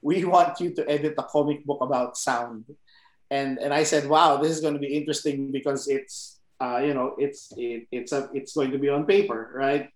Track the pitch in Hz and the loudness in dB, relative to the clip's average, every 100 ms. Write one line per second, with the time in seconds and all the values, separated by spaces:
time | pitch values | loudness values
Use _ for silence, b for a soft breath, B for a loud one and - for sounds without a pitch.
0 | 143 180 180 180 170 - 175 156 139 147 | 0 0 6 6 6 2 -4 -2 0 0
1 | 151 147 139 151 147 147 143 143 127 131 | 0 -2 -2 0 2 0 -4 -4 0 0
2 | 123 - - 123 120 113 113 143 _ b | -2 -4 -2 -2 -2 -10 -16 -20 _ b
3 | b b _ 139 135 131 143 143 151 151 | b b _ -4 -2 -4 0 2 4 2
4 | 139 156 165 135 156 160 156 147 139 147 | 4 6 6 6 2 0 -2 -2 -2 -4
5 | 151 147 156 139 139 135 143 139 - 202 | -2 -2 -2 -4 -4 -4 -2 -4 -2 -4
6 | - - - - _ _ 123 120 143 135 | -4 -16 -18 -20 _ _ -4 -2 0 0
7 | 131 - 143 139 - - 120 117 117 127 | -2 -2 -4 -4 -18 -8 -6 -8 -8 -10
8 | 123 143 139 139 135 156 135 135 139 143 | -4 -4 -4 -8 -6 -2 -2 0 0 0
9 | 151 196 - 113 113 127 135 147 - | 4 4 4 -2 -8 -4 0 0 -4